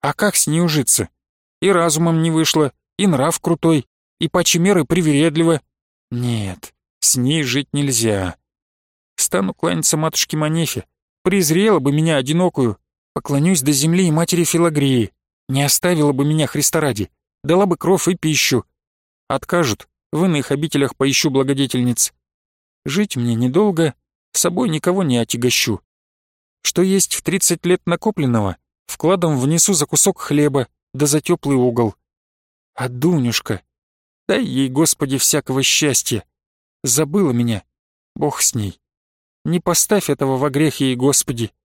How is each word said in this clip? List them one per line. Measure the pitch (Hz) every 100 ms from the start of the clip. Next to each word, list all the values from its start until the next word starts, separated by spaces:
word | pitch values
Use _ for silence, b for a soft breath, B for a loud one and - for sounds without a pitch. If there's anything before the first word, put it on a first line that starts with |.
А | 143
как | - 208 -
с | -
ней | 156
ужиться? | 175 151 123 - 101 _ _ _ _ _
И | 185
разумом | 180 170 156 170 165
не | 165
вышло, | 160 160 156 143 _ _ -
и | 196
нрав | 143 143 165
крутой, | - 170 165 156 - _ _ _
и | 160
паче | 180 170 170
меры | 180 185
привередлива. | 139 165 160 143 160 151 165 160 _ _ _ _ _
Нет, | 120 123 113 98 92 - _ _ _
с | - 131
ней | 123 160
жить | 135 135 139
нельзя. | 143 143 123 113 101 92 - _ _ _ _ _ _ _ -
Стану | - 180 190
кланяться | - 170 175 151 160
матушке | 160 - - 156
Манефе. | 151 160 160 - - _ _ _
Презрела | 190 196 160 160 214 185
бы | 135
меня | 147 160 151
одинокую. | 127 165 180 - 123 101 _ _ _
Поклонюсь | - - 143 160 185
до | 135
земли | 139 156 175 180
и |
матери | 156 170 -
Филагрии. | 165 165 170 147 139 127 104 _ _ _ -
Не | 135
оставила | 143 - 180 175 147
бы | 135 143
меня | 156 143
Христа | - - 165
ради. | 151 104 95 _ _ _
Дала | 139 175
бы | 202 170
кров | 165 190 -
и |
пищу. | 185 160 147 - 123 - _ _ _ _ _ _
Откажут, | 135 - 175 147 101 - _ _
в | 151 185
иных | 151 123
обителях | 143 160 143 135 -
поищу | 135 131 156
благодетельниц. | 135 135 135 135 127 123 120 - _ _ _ _ _ _ _
Жить | - 151 208 127
мне | 120
недолго, | 113 127 147 214 165 160 - _ _ _
с | -
собой | 175 175 247
никого | 156 - 185
не | 170 120
отягощу. | 113 120 123 - - 101 _ _ _ _ _ _ _ _
Что | - -
есть | 190 190 -
в | -
тридцать | - 185 - 170
лет | 175 180 -
накопленного, | - 220 208 135 117 98 85 _ _ -
вкладом | - 156 190 170 143
внесу | 131 165 -
за | 175 147
кусок | 151 - -
хлеба, | - 147 147 139 120 _ _
да | 131 147
за | 147
теплый | - 175 143 135
угол. | 123 117 117 - _ _ _ _ _ _ _
А | - 127
Дунюшка, | 123 156 170 120 110 - 98 _ _ _ _ _ _ -
дай | 202
ей, | 214 131 135
Господи, | 127 165 - 139 135
всякого | - 151 - 135
счастья. | 135 - 151 123 - 113 - _ _ _ _ _
Забыла | 131 120 143 190 175
меня. | 120 120 107 _ _ _ _ _
Бог | - 147 -
с | -
ней. | 120 101 - _ _ _ _ _ _
Не | - 175
поставь | 180 165 - 208 -
этого | - 135 131
во | 147
грех | 135 156 -
ей, | 135
Господи. | 123 135 139 - 120 113 _